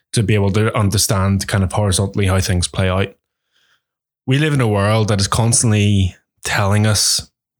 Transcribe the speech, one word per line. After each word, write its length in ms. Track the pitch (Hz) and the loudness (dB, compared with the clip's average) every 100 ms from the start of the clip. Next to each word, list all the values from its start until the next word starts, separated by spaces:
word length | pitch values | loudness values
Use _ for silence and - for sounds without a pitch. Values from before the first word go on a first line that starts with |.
| _ | _
to 100 | 120 | -2
be 100 | 107 107 | 0 0
able 160 | 98 | 0
to 220 | 104 110 113 | 0 0 0
understand 720 | 101 104 - 98 98 98 - | 0 0 0 0 0 -2 -2
kind 160 | 101 92 | -2 -2
of 80 | |
horizontally 540 | - 104 90 98 107 95 | -2 -2 -2 -2 -2 0
how 120 | 95 | 0
things 280 | 98 90 - | 0 -2 -2
play 180 | - 92 | -4 -2
out. 240 | 92 - - _ _ _ _ _ _ _ _ _ _ - | -2 -4 -8 _ _ _ _ _ _ _ _ _ _ -2
We 120 | 139 | 0
live 140 | 151 | 2
in 80 | 143 | 0
a 60 | 113 | 0
world 420 | 104 101 110 104 | 2 2 2 2
that 100 | 98 | 0
is 60 | 98 | 0
constantly 880 | - 117 113 117 104 101 98 92 - _ _ | 0 0 2 2 2 2 2 0 -4 _ _
telling 420 | - 110 98 104 110 | -6 -2 0 2 2
us, 460 | 104 - - - _ _ | 0 0 -4 -6 _ _